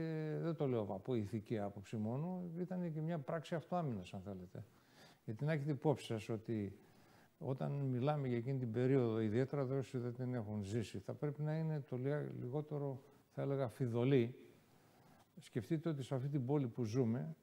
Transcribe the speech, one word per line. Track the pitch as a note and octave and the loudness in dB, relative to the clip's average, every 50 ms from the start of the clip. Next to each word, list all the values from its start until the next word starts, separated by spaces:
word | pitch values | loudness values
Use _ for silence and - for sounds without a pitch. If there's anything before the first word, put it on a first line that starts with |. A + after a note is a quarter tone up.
| D#3+ D#3+ D#3+ D#3 D#3 D3+ D3+ D3+ | -2 -2 -2 -2 -2 -2 -2 0
δεν | D#3 E3+ D#3+ | 0 0 0
το | D#3 D3+ C3 | 2 2 2
λέω | B2 A2+ G#2 G2 | 2 2 2 0
από | G2+ G2 - - B2+ | -2 -4 -2 0 0
ηθική | A2+ G#2 F#2+ A#2 A2 G2+ - A#2+ G#2 | 2 2 0 -2 -4 -2 -2 -2 -2
άποψη | G2+ G2+ - G#2 G2 - B2 | -2 -2 -4 -8 -8 -6 -4
μόνο, | A2 G#2+ A2 A#2+ C#3 D#3 F3+ F#3 F3+ F3+ F3 E3 E3+ | -2 0 0 0 -2 -2 -2 -4 -4 -4 -6 -4 -4
ήταν | F3+ - F#3 F3+ F3 E3+ | -4 -4 -2 -2 -2 -2
και | D3+ D#3 | -2 -2
μια | D#3 D#3+ F3 D#3+ | -2 -2 -2 -2
πράξη | C3+ - E3 E3 - - F3+ | -2 -2 -2 -2 -2 -2 -2
αυτοάμυνας, | D#3 - - F3+ F3+ E3 C#3 A2+ F#2+ F2 - - | -2 -2 0 0 0 0 0 0 -2 -4 -6 -8
αν | G2 | -8
θέλετε. | F2+ G2+ G2 F#2 F2+ - - - G#2+ - - - - - - - - - - - _ | -8 -6 -8 -8 -10 -10 -10 -12 -12 -12 -16 -20 -20 -20 -20 -20 -20 -20 -20 -12 _
Γιατί | - G#2+ - C#3+ | -8 -4 -2 0
να | D3+ | 0
έχετε | D#3+ D3 C#3 D#3 | 0 2 0 0
υπόψη | D3 B2 - D#3 C3 - - | -2 2 4 4 2 2 0
σας | - A#2 G#2+ G#2 - | -2 -4 -4 -2 -2
ότι | A#2 G#2 - - A#2 G#2+ G2+ F#2+ - - - - - - - - - - - - _ - | -4 -4 -2 -2 -2 0 -2 -2 -6 -10 -16 -20 -20 -20 -20 -20 -20 -20 -20 -20 _ -8
όταν | E3 B2 C3+ C3+ D3+ C#3+ | -4 -4 -2 -2 -2 -2
μιλάμε | C#3+ C#3+ C#3 C3 B2+ A#2+ B2+ D3 D3+ D3 C3+ B2+ | 0 0 0 0 0 2 2 2 2 2 0 0
για | A#2+ | 0
εκείνη | A#2+ A#2 C3+ C#3 C3 | 0 0 0 -2 -2
την | B2+ A2+ | -2 0
περίοδο, | A2 B2 B2+ B2+ C#3 C3+ A#2+ A2+ A2 A2+ | 2 4 4 6 6 6 6 4 4 2
ιδιαίτερα | A2 G#2+ G2+ B2 C3+ C3 - C#3+ | 2 4 4 2 2 2 2 0
όσοι | C3+ B2 C3+ C3+ B2+ - - B2+ | 0 0 0 0 -2 -2 -2 -2
δεν | A#2+ B2 A#2 | -2 -2 -2
την | B2 B2+ B2 B2 | -2 -2 -2 -2
έχουν | A#2+ G#2+ G#2 G#2+ G#2 | -2 -2 -2 -2 -2
ζήσει, | G2 F#2+ G#2+ A#2+ G2+ - - G2+ | -2 0 0 0 0 -2 -4 -6
θα | - - A2+ | -6 -6 -4
πρέπει | A2+ D3 D3 C#3+ D3 | -2 -2 -2 -2 0
να | D3 D3+ D#3 | 0 0 0
είναι | D#3+ D#3+ D#3 D#3 D3 B2+ - | 0 0 0 0 -2 -4 -4
το | B2+ | -4
λιγα-, | B2 B2+ C#3 D3 D3 C3+ C3+ B2+ B2 | -2 0 0 0 0 -2 -4 -4 -6
λιγότερο, | B2 B2 B2+ D3+ D3 - D3+ C#3+ C#3+ C#3 C3 C3 - - - - - _ - | -4 -4 -2 -4 -4 -4 -4 -4 -2 -4 -4 -6 -10 -16 -20 -20 -20 _ -6
θα | C#3 | -2
έλεγα, | C#3 C#3 C#3 C3+ C3+ A#2 | 0 0 2 0 0 -2
φιδωλή. | - - C3+ A#2+ A2+ A#2+ A#2+ C3+ C#3+ B2+ A#2 B2 C3 - - - - - - _ - - - - - - - - - - - _ _ F3 | 0 0 0 2 4 4 6 8 8 8 6 6 0 -6 -16 -20 -20 -20 -20 _ -20 -20 -20 -20 -20 -20 -20 -20 -20 -20 -20 _ _ -20
Σκεφτείτε | - - - C3+ G#2 - E3 D3+ - E3+ | -16 -6 -4 -4 -2 0 0 0 0 0
ότι | D3+ C#3 | -2 -2
σε | B2 - C#3 | -2 -2 -2
αυτή | B2+ B2+ C#3+ | -2 0 0
την | D3 D3 A#2+ | 0 0 2
πόλη | B2 D3 D3+ C3+ | 2 2 2 2
που | A#2+ - B2+ A#2+ | 0 0 0 -2
ζούμε, | G#2+ A2 C3+ B2 A2 A2+ C3+ D3+ D#3+ D#3+ - | 2 2 4 4 4 2 0 -2 -4 -8 -12